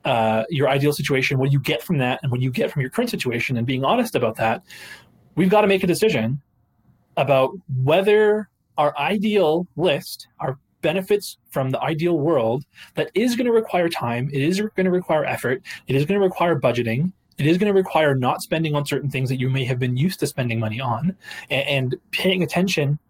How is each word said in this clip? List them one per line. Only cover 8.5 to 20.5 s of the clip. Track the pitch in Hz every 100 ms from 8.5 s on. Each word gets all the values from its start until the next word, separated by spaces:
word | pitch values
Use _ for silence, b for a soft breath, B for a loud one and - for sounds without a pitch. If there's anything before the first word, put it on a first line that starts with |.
| _ _ -
our | 147 143
ideal | 147 208 208 208 160 160 180 -
list, | 175 143 - - - _
our | 151 135 _ _
benefits | 160 185 190 208 - - _
from | - 131
the | 135
ideal | 147 160 175 165
world, | 147 151 113 131 - B B -
that | 151
is | 185 247 240
gonna | 240
require | 226 220 180 170
time, | - 120 117 139
it | 139
is | 147 190 214 -
gonna | 185
require | 180 180 156 147
effort, | - 123 127 B B -
it | 135
is | 147
gonna | 202
require | 190 - 175 156
budgeting, | 127 117 113 117 180 - _ -
it | 143
is | 175
gonna | 208
require | 196 190 160 156 131
not | 123 147
spending | - 165 160 147
on | 143
certain | 139 143
things | 139 131
that | 131
you | 127
may | 135
have | 123 127
been | 127 123
used | 175 -
to | 139
spending | - 123